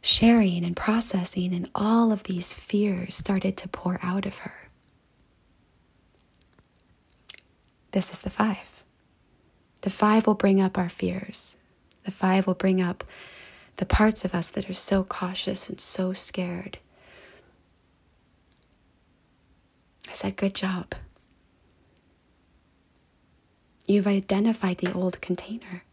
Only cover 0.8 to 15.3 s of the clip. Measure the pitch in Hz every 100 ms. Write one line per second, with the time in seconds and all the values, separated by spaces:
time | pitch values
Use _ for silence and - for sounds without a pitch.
0.8 | - 220 233 190 180 - 180 175 175 -
1.8 | 208 226 226 208 - 180 - - - 208
2.8 | 208 180 180 - - 196 190 190 185 -
3.8 | 180 180 180 190 196 - - - - _
4.8 | _ _ _ _ _ _ _ _ _ _
5.8 | _ _ _ _ _ _ _ _ _ _
6.8 | _ _ _ _ _ - _ _ _ _
7.8 | _ 196 - - - - 220 214 - -
8.8 | _ _ _ _ _ _ _ _ _ _
9.8 | 196 - 214 220 220 208 202 196 190 190
10.8 | 175 - 185 185 196 - - - _ _
11.8 | _ _ - - 190 190 190 180 196 185
12.8 | 180 - - - - - - - - -
13.8 | 185 - 214 220 185 175 175 - 196 190
14.8 | - 196 185 - 185